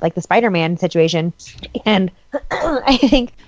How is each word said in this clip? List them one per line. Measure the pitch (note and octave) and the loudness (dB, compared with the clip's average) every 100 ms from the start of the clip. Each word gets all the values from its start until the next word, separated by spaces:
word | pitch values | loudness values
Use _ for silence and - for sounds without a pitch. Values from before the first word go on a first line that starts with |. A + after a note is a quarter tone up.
like, | E3 | -4
the | F3 | -4
Spider-Man | - G3 A#3 F3 E3 F3 | 0 0 2 0 -2 -2
situation. | F3 E3+ D#3+ E3 E3+ - - - - - - | -2 2 0 0 -4 -6 -16 -20 -12 -6 0
And | G#3 F#3 - _ | 0 0 -6 _
<clears throat> | C#4+ - | -10 -6
I | - E4 C#4 - C4 | -6 -2 -2 0 2
think | C4 C4+ A#3+ - | 4 2 0 -6